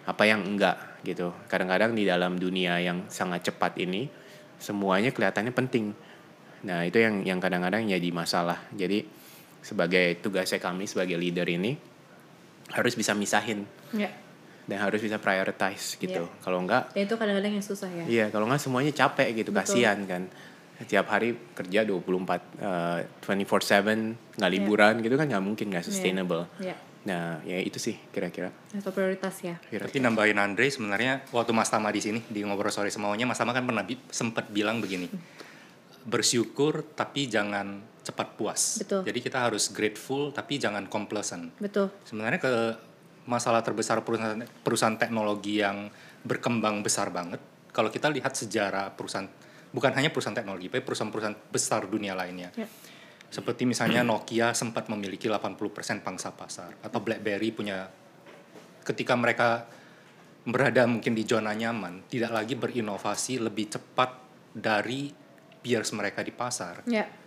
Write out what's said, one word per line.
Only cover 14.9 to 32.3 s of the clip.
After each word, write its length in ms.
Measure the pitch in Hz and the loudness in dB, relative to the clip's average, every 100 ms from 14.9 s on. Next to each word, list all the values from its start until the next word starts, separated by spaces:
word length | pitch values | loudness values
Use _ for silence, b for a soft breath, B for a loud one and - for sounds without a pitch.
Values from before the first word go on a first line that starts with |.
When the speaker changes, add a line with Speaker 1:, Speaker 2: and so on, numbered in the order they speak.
| 104 | 0
Speaker 1:
bisa 160 | 110 107 | 0 -2
prioritize 800 | 104 95 95 - 98 98 - - | 2 2 0 0 -2 -2 -8 -6
gitu. 300 | 92 185 85 | -4 -4 -4
Speaker 2:
Ya. 160 | - | -6
Speaker 1:
Kalau 180 | - 90 | -2 0
enggak 320 | 90 123 - | 2 2 2
Speaker 2:
Dan 140 | 202 202 | -2 0
itu 100 | 226 | 0
kadang-kadang 380 | 214 196 202 | 0 0 0
yang 100 | 208 | -2
susah 240 | 196 196 185 | -4 -6 -6
ya. 160 | 175 | -6
Speaker 1:
Iya, 220 | 165 117 107 | 0 2 4
kalau 180 | 107 107 | 2 2
enggak 140 | 143 | 2
semuanya 320 | 139 127 147 | 2 2 2
capek 360 | 135 131 - 123 | 4 2 4 2
gitu, 160 | 110 101 | 2 0
Speaker 2:
Betul. 140 | 104 | 0
Speaker 1:
kasihan 340 | 92 123 117 101 | 2 4 4 4
kan. 200 | 98 90 92 B B B - - | 0 -4 -4 B B B -20 -16
Setiap 320 | 113 101 92 | 0 2 4
hari 260 | 104 113 117 - | 2 2 -2 -8
kerja 280 | - 90 98 | -12 0 2
dua 180 | 110 92 | 4 0
puluh 200 | 87 90 | 0 0
empat, 220 | 92 87 - - | 0 -2 -4 -6
eh, 440 | 104 90 85 85 - - | -2 0 0 -2 -4 -10
twenty-four 400 | - 98 98 101 | -2 -2 2 2
seven, 520 | - 101 101 110 110 117 - - | 6 4 6 2 0 -6 -12 0
nggak 100 | 95 | 2
Speaker 2:
Iya. 100 | 95 | 4
Speaker 1:
liburan 360 | 101 104 104 113 | 2 8 8 6
gitu 160 | 113 135 | 2 2
kan 100 | 151 | 2
nggak 160 | 104 | 2
mungkin, 240 | 98 110 104 | 0 -2 -2
nggak 120 | 90 | -2
Speaker 2:
Iya. 80 | 85 | -2
Speaker 1:
sustainable. 560 | 98 92 92 90 82 85 - | 0 0 0 0 -2 -2 -8
Speaker 2:
Iya. 160 | 92 82 - - | -10 -10 -14 -10
Speaker 1:
Nah, 380 | 101 90 85 82 | -4 -2 -2 -6
ya 160 | - 90 | -4 -4
itu 180 | - 131 | -4 -4
sih 180 | - 98 - | -6 -6 -8
kira-kira. 380 | - 90 - 90 - - | -6 -6 -4 -8 -8 -12
Speaker 2:
Atau 200 | 208 196 | -8 -6
prioritas 440 | 196 190 190 190 175 | -2 0 0 -6 -6
ya. 160 | 180 170 | -8 -10
Speaker 1:
Kira-kira. 240 | - 104 98 | -8 -8 -4
Speaker 3:
Tapi 100 | 139 | 2
nambahin 380 | 127 110 107 104 | 2 4 4 4
Andre, 300 | 101 98 127 | 2 4 2
sebenarnya 560 | - 104 101 123 135 - | 2 -2 0 2 0 0
waktu 200 | 120 117 | 0 2
Mas 160 | 113 104 | 4 4
Tama 220 | 113 107 | 2 2
di 100 | 104 | 0
sini, 200 | 107 113 | 0 -2
di 140 | 117 | -4